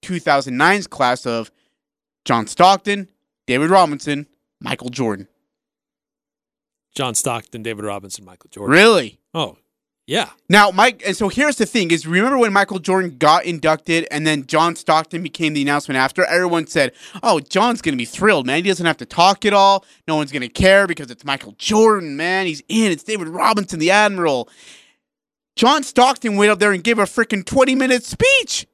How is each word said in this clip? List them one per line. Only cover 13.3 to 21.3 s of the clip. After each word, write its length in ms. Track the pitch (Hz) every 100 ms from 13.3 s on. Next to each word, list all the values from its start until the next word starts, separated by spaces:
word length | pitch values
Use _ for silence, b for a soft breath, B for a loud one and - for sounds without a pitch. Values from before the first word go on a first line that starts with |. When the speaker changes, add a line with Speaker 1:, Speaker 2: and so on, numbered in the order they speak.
| 165
Speaker 1:
inducted 640 | - 165 156 156 - 165 165
and 160 | 151 156
then 200 | 151 131
John 300 | 156 170 165
Stockton 460 | - 160 160 165
became 300 | 170 - 160
the 80 | 151
announcement 380 | 139 147 - 135
after? 260 | 131 -
Everyone 420 | 180 170 180 170 156
said, 260 | 160 135 B B 190
"Oh, 160 | 240 175
John's 440 | 139 185 233 233
gonna 160 | 165 135
be 80 | 117
thrilled, 400 | - 202 180 127
man. 180 | 143
He 60 | 180
doesn't 160 | 175 170
have 100 | 151
to 80 |
talk 400 | 120 - 180 196
at 80 | 214
all. 320 | 196 196 196 b b -
No 80 | 156
one's 160 | 143
gonna 160 | 139 123
care 380 | - 185 196 196
because 240 | 160 135
it's 120 | 120
Michael 320 | 143